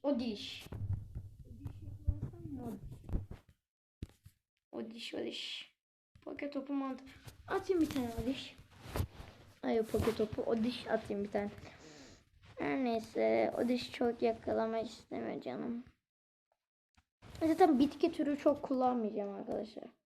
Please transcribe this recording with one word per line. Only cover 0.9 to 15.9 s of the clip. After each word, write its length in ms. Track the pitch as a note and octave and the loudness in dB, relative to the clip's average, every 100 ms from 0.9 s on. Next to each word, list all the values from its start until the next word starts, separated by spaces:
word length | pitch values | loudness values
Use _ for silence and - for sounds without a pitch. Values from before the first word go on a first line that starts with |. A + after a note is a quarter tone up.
| - - - - - - | -2 -4 -10 -12 -16 -16
Odish 380 | - - - | -12 -12 -10
yakalasam 720 | - - - - - E4+ E4 | -12 0 0 2 -4 -8 -10
mı? 260 | C4 A#3+ G3 - - - - - - - _ _ _ _ _ - _ - _ _ _ _ | -8 -8 -8 -10 -14 -4 -4 -4 -14 -18 _ _ _ _ _ -16 _ -20 _ _ _ _
Odish, 420 | A#3 A3 A#3 - | -10 -8 -8 -8
Odish. 640 | - - - - - - _ _ _ _ _ | -4 -4 -6 -8 -8 -12 _ _ _ _ _
Poke 280 | - C#4+ C#4+ | -12 -8 -4
topu 240 | C#4 C#4 | -4 -2
mant-, 280 | C#4 C4+ B3+ - - - - - | -2 -2 -6 -12 -18 -20 -18 -2
atayım 340 | F#4+ - F4+ | -2 2 2
bir 80 | D4+ | 4
tane 240 | C#4 A#3+ A3+ | 2 -2 -2
Odish. 340 | A3+ C4+ - - - - - - - - - - - - | -2 -2 -6 -14 -20 -18 -6 -2 -2 -4 -16 -18 -20 -6
Ay, 180 | C4 A#3 | 0 2
poke 340 | A3 A3 A#3 G#3+ | 2 2 2 2
topu, 260 | G#3+ - | 0 0
Odish 460 | - A#3 A3+ - - | 0 2 2 0 0
atayım 360 | A3 - G3+ | 0 0 -4
bir 80 | G3+ | 0
tane. 200 | G#3 G#3 - - - - - C4+ - _ _ - - | -2 -2 -6 -16 -18 -20 -18 -20 -20 _ _ -20 -4
Her 260 | C#4+ C#4 | 0 2
neyse, 720 | B3 A3+ A3 A3 A3 A3+ A3+ - | 2 0 0 2 6 6 4 4
Odish 340 | A#3+ B3 - | 2 2 -2
çok 300 | - A#3+ A#3 | 0 0 4
yakalamak 680 | A#3 A3+ - G#3+ A3+ A3+ A#3 | 2 2 0 0 2 0 -4
istemiyor 520 | - - - A3+ G#3+ | -10 -10 -6 -6 -6
canım. 420 | - B3 A#3 A#3+ B3 | -6 -4 -4 -6 -8